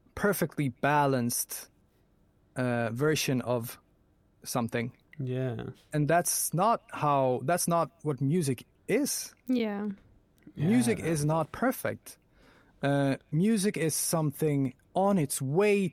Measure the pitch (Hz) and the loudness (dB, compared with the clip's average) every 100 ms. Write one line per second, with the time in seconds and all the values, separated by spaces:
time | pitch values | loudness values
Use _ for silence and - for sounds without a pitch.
0 | _ - 202 - 165 - 139 - 139 147 | _ -2 0 2 -2 -2 -4 0 2 4
1 | 143 131 120 - - - - _ _ _ | 4 2 0 -2 -6 -10 -16 _ _ _
2 | _ _ _ _ _ 131 123 120 113 117 | _ _ _ _ _ -4 -2 0 -2 0
3 | 151 147 - 127 117 123 120 - _ _ | 0 2 0 -2 0 -2 -4 -12 _ _
4 | _ _ _ _ - 127 117 123 123 - | _ _ _ _ -6 -4 -2 -2 -4 -8
5 | _ - 127 127 131 117 123 - - 151 | _ -10 -6 -4 -4 -4 -8 -12 -6 -2
6 | 147 170 - - - 160 214 233 - - | 2 2 2 -2 -2 0 2 0 -4 -2
7 | 147 139 131 123 131 175 - 170 156 _ | 2 2 2 0 0 0 2 0 0 _
8 | 151 131 139 180 139 123 - _ - 220 | -6 -2 0 2 0 -4 -8 _ -2 0
9 | 277 - - - - 247 220 202 208 202 | 0 -4 -10 -12 -4 -2 -2 -4 -6 -8
10 | - _ _ _ - - 160 247 226 202 | -16 _ _ _ -14 -2 2 2 2 0
11 | 160 160 147 160 151 - 247 - 107 - | 0 0 0 0 -2 -2 -2 0 -4 -6
12 | - - _ _ - - _ - 139 139 | -12 -20 _ _ -20 -20 _ -4 0 2
13 | 139 135 - 151 208 220 208 - 160 - | 0 -2 -4 0 2 2 0 0 -2 -2
14 | - 165 151 - 156 143 135 - _ 180 | -2 0 0 0 0 2 0 -4 _ 0
15 | 196 196 139 - 135 160 208 202 180 | 2 2 2 -2 0 2 4 4 0